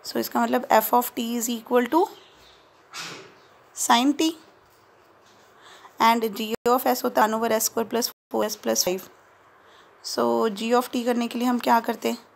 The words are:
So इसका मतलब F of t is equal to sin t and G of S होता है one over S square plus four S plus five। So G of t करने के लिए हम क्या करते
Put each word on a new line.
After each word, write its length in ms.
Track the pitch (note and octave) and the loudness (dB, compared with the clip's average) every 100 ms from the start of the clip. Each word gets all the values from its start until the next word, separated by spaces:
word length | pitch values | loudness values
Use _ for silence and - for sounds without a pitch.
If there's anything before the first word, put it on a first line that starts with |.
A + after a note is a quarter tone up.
| - | -8
So 120 | A#3+ | -8
इसका 240 | A3+ A#3+ | -4 -2
मतलब 260 | A#3 B3 - | 0 -2 4
F 220 | A3 G#3+ | 2 4
of 140 | B3 A#3+ | 0 0
t 120 | - A#3 A#3+ | -6 -6 -4
is 100 | A#3 | -4
equal 380 | A#3 - B3 A#3+ | -6 0 0 2
to 80 | D#4 G4 - - - - - _ _ _ - - - - - _ _ _ - | 2 0 -4 -20 -20 -20 -20 _ _ _ -16 -14 -16 -20 -20 _ _ _ -8
sin 380 | - A#3+ C4+ | 0 2 2
t 160 | C#4+ D#4+ E4 - _ _ _ _ _ _ _ _ _ _ _ - - - - | 2 -2 -2 -18 _ _ _ _ _ _ _ _ _ _ _ -20 -20 -20 2
and 260 | A3+ A#3 A3+ G3+ | 4 4 -2 -4
G 160 | G#3+ A3+ A#3+ | -6 -2 2
of 180 | B3+ C4 | 2 2
S 160 | B3+ | 0
होता 200 | B3 - | 0 2
है 60 | G#3+ | 2
one 100 | A3 | 2
over 120 | A3+ A3 | 0 0
S 100 | - | -2
square 200 | - A3 | -4 -4
plus 200 | A#3 B3 - _ A3+ | -4 -4 -8 _ -4
four 80 | G#3+ | -4
S 100 | A3 | -4
plus 260 | A3+ A3+ - | -2 -2 0
five। 200 | F#3 - - _ _ _ _ - - - _ - | -4 -8 -20 _ _ _ _ -20 -20 -20 _ -8
So 200 | - A#3+ A#3 A3+ G3 | -2 0 2 0 -2
G 120 | A3+ | 0
of 160 | A#3+ B3+ | 0 2
t 120 | B3+ A#3+ | -4 -2
करने 220 | A#3+ A#3 | -2 -2
के 120 | B3 | -2
लिए 80 | B3 | -2
हम 120 | B3 | 0
क्या 200 | B3 A#3 | 2 2
करते 360 | A#3 A3+ A3+ A#3+ - | 2 -4 -4 -6 -12